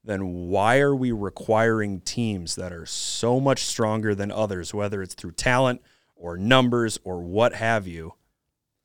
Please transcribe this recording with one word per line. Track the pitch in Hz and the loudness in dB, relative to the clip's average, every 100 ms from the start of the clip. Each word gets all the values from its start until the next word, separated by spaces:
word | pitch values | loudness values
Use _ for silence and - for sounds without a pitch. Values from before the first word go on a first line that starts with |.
then | 110 98 95 87 87 | -6 -4 -4 -6 -2
why | 95 107 135 | 2 4 4
are | 143 135 | 4 2
we | 127 | -2
requiring | 110 98 - - 110 113 110 104 95 | -2 -6 -6 0 4 4 2 -2 -6
teams | - - 113 95 82 - | -6 -4 -2 -4 -6 -8
that | 90 | -8
are | 85 - | -12 -10
so | - - - 117 127 | -8 -6 -2 2 2
much | 135 127 | 2 0
stronger | - - 110 110 107 | -2 0 0 0 0
than | 98 101 | 0 -2
others, | 98 104 90 82 | -2 -2 -2 -6
whether | 104 101 101 | -4 -4 -4
it's | 92 - | -8 -10
through | 90 | -10
talent | - 127 123 131 123 _ _ _ _ | -2 2 4 2 0 _ _ _ _
or | 87 87 | -10 -4
numbers | 104 131 123 120 113 - | 6 6 6 2 0 -2
or | 92 90 | -8 -8
what | 87 101 120 | -2 2 2
have | - 113 113 92 | 2 0 0 -2
you, | 82 82 - _ _ _ _ _ _ | -10 -14 -16 _ _ _ _ _ _